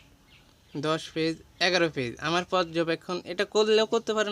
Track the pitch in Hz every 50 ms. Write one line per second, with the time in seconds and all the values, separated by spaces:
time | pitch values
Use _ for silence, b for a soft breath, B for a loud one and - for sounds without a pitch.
0 | - - - _ _ - - - - - _ _ _ _ - 151 139 156 160 156
1 | - - - 160 156 165 165 - - - - - 175 185 180 180 170 156 - 147
2 | 127 117 - - - 156 170 180 175 - 190 185 180 165 160 165 165 165 160 160
3 | - - 180 175 - - 180 190 208 - - 214 220 214 214 214 220 214 226 226
4 | 220 - 214 214 208 208